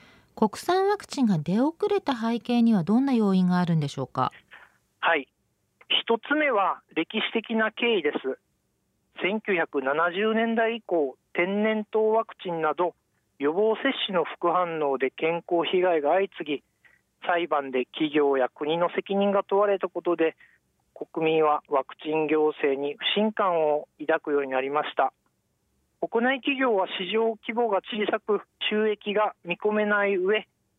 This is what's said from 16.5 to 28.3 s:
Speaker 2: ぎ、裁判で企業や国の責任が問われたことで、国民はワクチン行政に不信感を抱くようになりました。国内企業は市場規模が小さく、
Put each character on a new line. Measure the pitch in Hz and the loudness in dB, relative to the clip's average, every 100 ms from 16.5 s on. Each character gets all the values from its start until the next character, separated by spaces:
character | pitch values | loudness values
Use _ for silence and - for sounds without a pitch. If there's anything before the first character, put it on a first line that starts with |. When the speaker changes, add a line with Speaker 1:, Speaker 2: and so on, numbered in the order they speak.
| 139 | -8
Speaker 2:
ぎ、 | - _ _ _ _ _ - | -8 _ _ _ _ _ -2
裁 | 175 170 | -2 0
判 | 147 139 | -2 -2
で | 131 123 | -4 -4
企 | - 156 147 | -4 -2 2
業 | 143 139 | 2 2
や | 123 | 0
国 | - 147 165 | -2 -4 -2
の | 175 - | -2 -2
責 | - 196 | -4 0
任 | 202 | 2
が | 202 | 0
問 | - 196 | 0 2
わ | 208 | 2
れ | 196 | 0
た | 185 | -2
こ | 175 | -4
と | 170 165 | -2 0
で、 | 160 - - _ _ _ _ | 0 -2 -20 _ _ _ _
国 | - - - 160 | -14 -10 -2 0
民 | 160 | 4
は | 156 147 - | 4 2 0
ワ | 143 | -2
ク | 131 - | -2 -10
チ | 156 | -4
ン | 156 156 | -2 0
行 | 156 151 | 2 0
政 | - 143 135 | 0 -2 0
に | 143 147 | -4 -4
不 | - | -2
信 | 202 214 | 0 0
感 | 214 202 170 151 | 0 0 2 2
を | 151 - _ | 0 -4 _
抱 | 151 160 | -2 -2
く | - | 0
よ | 143 | -2
う | 139 | 0
に | |
な | 131 | -2
り | 135 | 0
ま | 147 | -2
し | 147 - | -2 0
た。 | 135 - _ _ _ _ _ _ _ _ | -2 -2 _ _ _ _ _ _ _ _
国 | 165 226 240 | -4 0 0
内 | 269 | 0
企 | 254 269 | -2 0
業 | 262 202 | 2 2
は | 180 - | 0 -4
市 | 180 | -4
場 | 214 226 220 - | 0 0 -2 -6
規 | |
模 | 226 240 | -2 0
が | 190 | 0
小 | - 226 202 | -2 -4 -2
さ | 220 | -2
く、 | - | -2